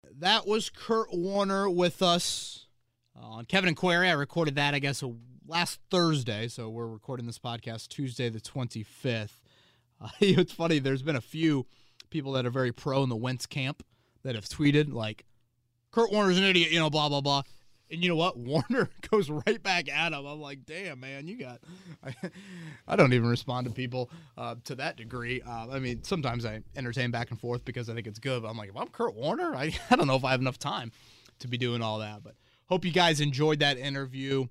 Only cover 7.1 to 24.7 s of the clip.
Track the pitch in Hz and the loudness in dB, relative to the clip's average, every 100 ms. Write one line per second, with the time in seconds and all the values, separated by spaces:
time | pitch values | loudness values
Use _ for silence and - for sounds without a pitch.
7.1 | 127 117 113 127 117 120 110 - - 139 | -8 -8 -8 -8 -8 -8 -10 -12 -6 -6
8.1 | 120 123 113 - 139 123 113 107 - 135 | -2 -2 -4 -8 -6 -6 -6 -12 -6 -2
9.1 | 113 107 - _ _ _ _ _ _ 110 | -2 -4 -12 _ _ _ _ _ _ -16
10.1 | - 208 175 180 - 165 156 135 135 139 | 2 6 6 4 0 2 2 2 -2 0
11.1 | 143 - 156 160 143 123 _ - _ - | -2 -4 0 2 2 -2 _ -20 _ -8
12.1 | 160 135 135 123 127 127 120 151 135 135 | -6 -2 0 0 0 0 -2 0 2 2
13.1 | 117 123 127 - 147 131 151 - _ _ | 0 -2 -4 -6 -6 -6 -6 -16 _ _
14.1 | _ 135 117 - - 147 143 151 123 107 | _ -8 -8 -8 2 4 6 4 -2 -6
15.1 | 107 - _ _ _ _ _ _ - 226 | -6 -14 _ _ _ _ _ _ 2 2
16.1 | 208 202 180 196 180 165 165 156 151 147 | 4 4 6 6 6 6 4 4 2 2
17.1 | 143 139 139 135 - - _ _ 165 180 | 2 2 0 0 -14 -20 _ _ -2 0
18.1 | 165 175 123 120 151 - 254 190 - - | 4 2 0 -2 0 2 0 0 -2 2
19.1 | 220 147 151 - 220 196 180 143 143 165 | 2 2 -2 0 0 2 0 0 0 0
20.1 | 147 139 151 147 139 123 160 190 135 131 | -2 -8 -10 -10 -14 -12 -10 -10 -10 -12
21.1 | 139 151 240 131 120 - 185 185 156 135 | -10 -10 -10 -12 -14 -18 -20 -18 -14 -12
22.1 | 127 185 180 196 180 160 139 - 202 143 | -8 -10 -10 -16 -14 -14 -16 -4 2 4
23.1 | 123 117 120 - 123 123 113 127 127 123 | 4 2 0 -2 -6 -4 -6 -6 -6 -6
24.1 | 165 156 - 120 120 - | -10 -20 -12 -10 -10 -12